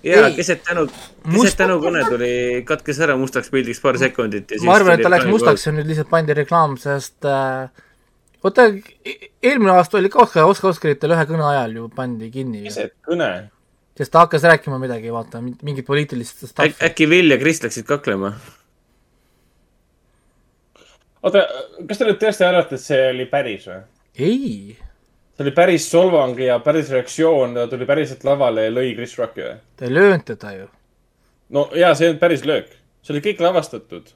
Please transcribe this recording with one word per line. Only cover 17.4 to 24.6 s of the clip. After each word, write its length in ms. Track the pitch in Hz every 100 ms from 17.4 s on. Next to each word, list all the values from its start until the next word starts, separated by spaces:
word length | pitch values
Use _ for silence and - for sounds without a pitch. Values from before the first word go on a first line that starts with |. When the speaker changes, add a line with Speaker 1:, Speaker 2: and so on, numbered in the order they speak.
Speaker 1:
Chris 220 | 143 156
läksid 240 | 117 - 113
kaklema? 460 | 143 127 98 98 107 - _ _ _ _ _ _ _ _ _ _ _ _ _ _ _ _ _ _ _ _ _ _ _ _ _ _ _
Speaker 3:
Oota, 180 | 190 196 175 131 - - 170
kas 100 | 202
te 80 | 226
nüüd 140 | 196
tõesti 240 | 214 208 180
arvate, 320 | 180 - 135
et 80 | -
see 240 | 139 131
oli 160 | 127 123
päris 400 | 143 131 98 95
või? 140 | 92 98 _ _ -
Speaker 2:
Ei. 600 | 151 254 262 104